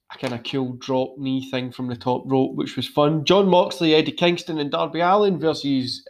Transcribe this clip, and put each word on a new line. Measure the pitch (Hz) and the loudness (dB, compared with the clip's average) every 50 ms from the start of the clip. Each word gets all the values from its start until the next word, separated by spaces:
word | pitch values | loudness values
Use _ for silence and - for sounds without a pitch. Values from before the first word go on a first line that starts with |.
| _ - - | _ -20 -14
a | - | -10
kinda | - 127 123 117 | -8 -8 -8 -8
cool | 117 - - 139 131 123 123 | -8 -6 -4 -4 -4 -4 -6
drop | 120 - - 131 131 127 127 - | -8 -6 -2 -2 -2 -2 -2 -6
knee | 143 139 135 131 131 131 131 | -8 -6 -4 -4 -4 -4 -4
thing | - 127 127 127 120 | -6 -6 -6 -6 -8
from | - 127 | -8 -8
the | 123 123 | -6 -6
top | 120 - 127 123 123 - | -4 -2 -2 -2 -2 -2
rope, | 131 131 131 131 - - | 0 2 2 2 0 -2
which | 151 147 135 - | -4 -6 -6 -6
was | - 123 | -6 -8
fun. | - - - 147 147 160 156 143 | -4 0 2 2 4 2 2 2
Jon | - 180 196 202 196 | 4 4 4 6 6
Moxley, | 175 180 190 185 - - 175 160 156 | 6 4 4 2 0 0 2 4 4
Eddie | 156 156 151 135 | 4 4 2 0
Kingston, | - 175 175 175 170 - - 165 156 | 0 0 0 0 0 -4 -6 -4 -4
and | 147 143 | -4 -4
Darby | 151 165 165 160 151 160 | -2 -4 -4 -4 -2 0
Allin | 170 175 190 208 208 202 185 147 | 2 2 4 4 4 2 0 0
versus | 147 160 147 - - 143 139 131 123 120 - - - - | 0 0 -2 0 -2 -2 -2 -2 -2 -4 -8 -8 -4 -2